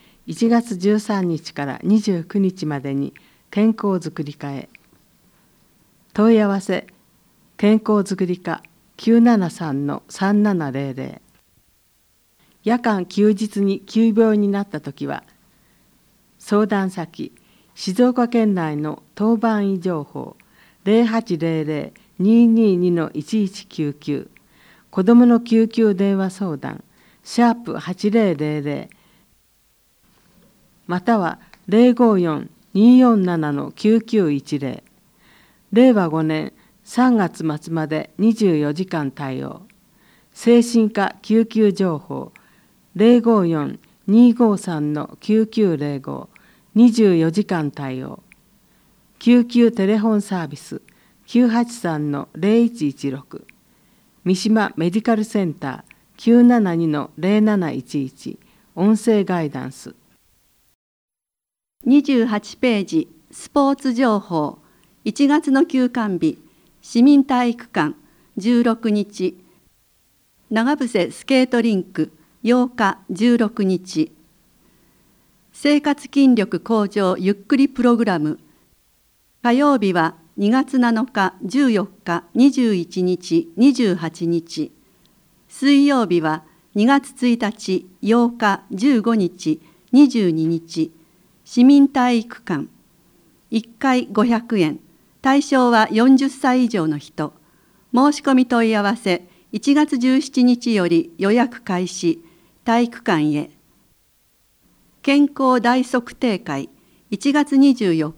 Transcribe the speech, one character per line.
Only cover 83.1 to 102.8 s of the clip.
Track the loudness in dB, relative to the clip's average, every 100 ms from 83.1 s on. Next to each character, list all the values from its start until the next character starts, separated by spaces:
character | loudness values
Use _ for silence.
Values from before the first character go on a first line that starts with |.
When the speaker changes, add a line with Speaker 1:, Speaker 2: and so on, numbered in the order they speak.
| -2 -2 -2 -2 2
Speaker 2:
二 | 2
十 | 2 0
八 | -2 -6 -6 -4
日。 | -4 -6 -10 -10 _ _ _ _ _ _ _ _
水 | -4 2 4 4
曜 | 2 0
日 | 0
は | 0 -4 -10 _ _
二 | 0
月 | 2 2 -2 -4 -2
一 | 0
日、 | -4 -8 -4 -6 -6 -8
八 | 0 2 2
日、 | 0 -2 -4 -6
十 | -4 0 0
五 | 0
日、 | -2 -2 -4 -6 -6 _ _ 0
二 | 4 4
十 | 4 0
二 | 0 -2
日。 | -4 -6 -6 -6 _ _ _ _ _ _
市 | 4
民 | 6 8 6
体 | 2 0 0
育 | -4 -14
館。 | -8 -8 -8 _ _ _ _ _ _ _ -8
一 | -8 -8
回 | -6 -2 -2 -2
五 | -2 0
百 | 0 -2 -2
円。 | -2 -4 _ _ _ _
対 | 0 0
象 | 2 0 2
は | 2 2
四 | 2 4 4
十 | 2
歳 | -4 -2 0
以 | 0
上 | -2 -4
の | -4
人。 | -10 -10 -10 _ _ _ _ _ _
申 | 0 0
し | 0
込 | 0
み | 0 2
問 | 0 0
い |
合 | 0
わ | -2 -2
せ、 | -2 -4 -6 _ _
一 | -6 0
月 | 2 2 0
十 | 0 0
七 | -2 0
日 | 2 2 0
よ | -2 2
り | 0 -2 -4
予 | 0
約 | 0 0 -4
開 | -8 -6 -6
始。 | -4 -4 -4 -8 _ _ _
体 | -2 0